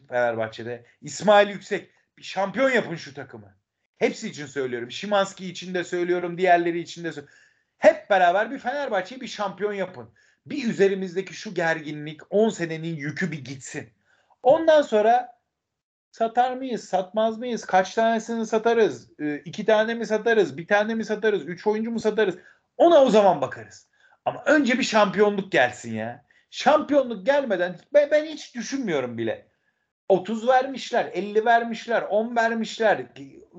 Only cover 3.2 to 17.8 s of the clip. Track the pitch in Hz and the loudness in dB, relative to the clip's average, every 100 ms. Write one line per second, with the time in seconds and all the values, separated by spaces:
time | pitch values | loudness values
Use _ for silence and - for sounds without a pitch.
3.2 | 123 113 101 _ _ _ _ - 240 - | -16 -16 -20 _ _ _ _ -2 -2 -2
4.2 | 214 139 147 139 131 120 123 - 202 202 | -12 -12 -10 -6 -4 -6 -8 -10 -2 0
5.2 | 190 - 185 170 180 180 170 180 175 180 | 0 -6 -14 -12 -8 -8 -6 -4 -2 -2
6.2 | 175 170 185 175 170 170 160 170 165 147 | -2 -2 2 4 2 -4 -8 -10 -10 -12
7.2 | 143 _ _ _ _ - 294 339 - 190 | -18 _ _ _ _ 2 2 2 0 2
8.2 | 175 190 233 277 240 285 269 196 185 262 | 4 2 -2 -6 -8 -6 -4 -4 -4 -12
9.2 | 233 - 196 185 208 202 185 123 110 _ | -14 -8 -8 -6 -6 -4 -8 -10 -20 _
10.2 | _ _ - 294 233 156 196 190 185 175 | _ _ -12 -6 -4 2 2 2 -6 -6
11.2 | 190 156 220 175 165 160 147 151 151 156 | -8 -12 -10 -4 -2 -2 -6 -10 -12 -14
12.2 | - 196 220 208 165 160 165 156 147 - | -4 2 2 0 -6 -6 -8 -6 -8 -6
13.2 | 185 147 131 139 - 151 110 _ _ _ | -6 -6 -12 -14 -12 -12 -14 _ _ _
14.2 | _ _ 254 320 320 302 285 214 214 208 | _ _ 2 4 6 4 4 2 4 2
15.2 | - _ _ _ _ _ _ _ _ - | 0 _ _ _ _ _ _ _ _ -4
16.2 | 226 233 254 254 262 220 - 185 185 214 | -2 2 0 0 -6 -8 -4 -4 -2 -2
17.2 | 226 220 247 220 - 185 | -2 -2 -6 -8 0 2